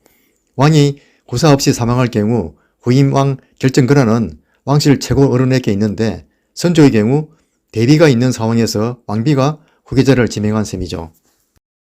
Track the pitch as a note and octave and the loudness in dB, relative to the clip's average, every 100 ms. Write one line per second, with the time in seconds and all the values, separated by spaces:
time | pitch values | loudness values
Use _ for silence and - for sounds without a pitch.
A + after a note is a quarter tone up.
0 | _ _ _ _ _ - D3 D#3 C#3+ C#3 | _ _ _ _ _ 0 2 4 2 -2
1 | _ _ _ A#2+ D#3+ C#3 C#3+ - A#2 B2 | _ _ _ -2 2 2 0 -2 -2 -2
2 | B2 G#2+ G#2 A#2+ E2 - _ _ - C3 | -2 -2 -2 -2 -6 -12 _ _ -2 0
3 | C#3 C3+ C#3 C3+ _ _ C3+ D3 B2+ C#3+ | 2 0 -2 -4 _ _ -2 0 2 2
4 | A#2 A#2 G2+ - _ _ - C#3+ C#3+ B2+ | 2 0 -2 -8 _ _ -2 0 2 0
5 | - B2+ C#3 B2 B2+ C3 B2+ G2 G#2+ F#2+ | 0 0 2 2 0 -2 -2 -2 -2 -2
6 | A2 E2+ - _ _ - F3 D#3+ C#3+ A2 | -4 -6 -14 _ _ -6 0 2 4 2
7 | G#2+ C#3+ D3+ _ _ _ _ G#2+ A#2+ D#3 | 0 -2 -4 _ _ _ _ -2 0 4
8 | D#3+ A#2 B2+ A#2 A2+ A#2 G#2+ G#2 A2+ B2 | 4 2 0 -2 -2 0 -2 -2 -4 -6
9 | - G#2 A#2+ C3+ C3+ D#3 _ _ _ A#2+ | -8 -4 -2 0 -2 -4 _ _ _ 0
10 | C3 B2+ G#2+ - G#2 G#2+ G#2 F#2+ F2+ F2 | 2 2 0 -2 -2 -2 -4 -8 -8 -10
11 | E2 _ _ _ _ _ _ _ | -12 _ _ _ _ _ _ _